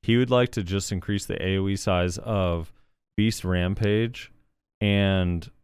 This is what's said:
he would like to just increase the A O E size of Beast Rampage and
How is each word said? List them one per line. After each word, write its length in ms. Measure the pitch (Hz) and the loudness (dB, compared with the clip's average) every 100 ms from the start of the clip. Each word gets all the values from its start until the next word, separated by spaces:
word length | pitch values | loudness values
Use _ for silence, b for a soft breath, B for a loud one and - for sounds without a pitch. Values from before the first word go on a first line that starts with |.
he 140 | - 117 | 4 2
would 140 | 127 | 4
like 200 | 123 123 | 2 2
to 100 | - | -2
just 300 | 90 98 - | -2 -4 -2
increase 340 | 95 - 101 - | -6 -2 -4 -4
the 160 | - | -6
A 140 | 92 95 | -2 0
O 100 | 98 | 0
E 80 | 98 | -2
size 420 | - 90 90 87 | 0 0 0 -4
of 540 | - 104 90 85 80 - _ _ _ - | -4 0 0 -2 -6 -14 _ _ _ 0
Beast 280 | 107 - | 0 0
Rampage 880 | 92 90 90 98 107 104 117 - - - _ _ _ _ | -2 0 0 0 0 2 0 -6 -18 -20 _ _ _ _
and 720 | 104 101 98 95 90 87 - _ | 2 4 4 2 2 -2 -6 _